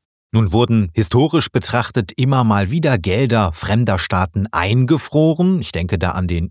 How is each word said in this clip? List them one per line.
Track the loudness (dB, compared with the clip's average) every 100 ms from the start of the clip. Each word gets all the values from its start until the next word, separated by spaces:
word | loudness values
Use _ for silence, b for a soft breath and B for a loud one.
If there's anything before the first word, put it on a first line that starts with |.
| _ _ _
Nun | 0 2
wurden | 2 2 2 0
historisch | 0 0 2 2 0 0
betrachtet | -4 -2 -4 -2 -4 -4 -2
immer | 0 2
mal | 2 2 0
wieder | 0 0 0
Gelder | 0 0 0 2 0
fremder | -2 -2 0 2 0
Staaten | -2 -2 -2 -2 -4
eingefroren. | -2 0 0 2 0 0 0 2 2 2 0
Ich | -2
denke | -6 -2 -2
da | -2
an | -2 -2
den | -2 -2